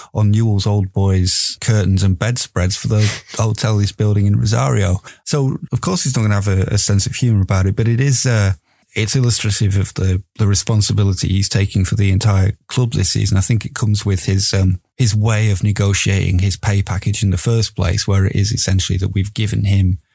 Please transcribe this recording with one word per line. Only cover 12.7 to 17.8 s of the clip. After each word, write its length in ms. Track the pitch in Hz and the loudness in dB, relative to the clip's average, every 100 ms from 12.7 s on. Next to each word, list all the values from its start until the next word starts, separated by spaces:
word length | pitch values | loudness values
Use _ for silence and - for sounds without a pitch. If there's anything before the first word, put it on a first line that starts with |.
| - 120 | -2 -2
this 180 | 101 95 | 0 -2
season. 260 | 107 101 101 | -2 0 0
I 20 | |
think 240 | 98 113 | 0 -2
it 80 | - | -2
comes 320 | - 107 104 | -4 -2 -2
with 200 | 101 95 | 0 -2
his, 280 | - 95 - | 0 0 0
um, 280 | 98 95 90 - - | 2 0 0 -6 -2
his 180 | 120 | 0
way 380 | 107 110 107 110 | 2 2 2 0
of 100 | 92 | 0
negotiating 760 | 104 101 101 98 - 98 92 90 | 0 0 0 0 0 0 2 2
his 160 | 95 - | 0 -2
pay 260 | - 101 | 0 0
package 400 | - 92 - 101 | 0 -4 -4 -2
in 80 | 101 | 0
the 60 | 92 | 0
first 380 | 117 117 107 | 0 0 -2
place, 320 | - | -2